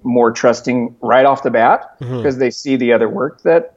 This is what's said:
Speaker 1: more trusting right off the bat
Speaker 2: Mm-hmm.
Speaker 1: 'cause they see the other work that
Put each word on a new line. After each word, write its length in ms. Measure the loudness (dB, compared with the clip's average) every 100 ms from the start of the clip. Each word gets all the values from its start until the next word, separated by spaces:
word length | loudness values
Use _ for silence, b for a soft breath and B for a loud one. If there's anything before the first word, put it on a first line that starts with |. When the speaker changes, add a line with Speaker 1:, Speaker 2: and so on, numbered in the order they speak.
Speaker 1:
more 280 | -4 2 2
trusting 640 | 2 0 0 -2 -4 -4 -6
right 240 | 0 2 4
off 180 | 2
the 80 | -2
bat 480 | 0 2 0 -2 _
Speaker 2:
Mm-hmm. 240 | -10 -6
Speaker 1:
'cause 140 | -4 -2
they 120 | -2
see 260 | -4 -4 -2
the 180 | 2
other 140 | 2 0
work 320 | -2 -6 -4
that 320 | 0 0 0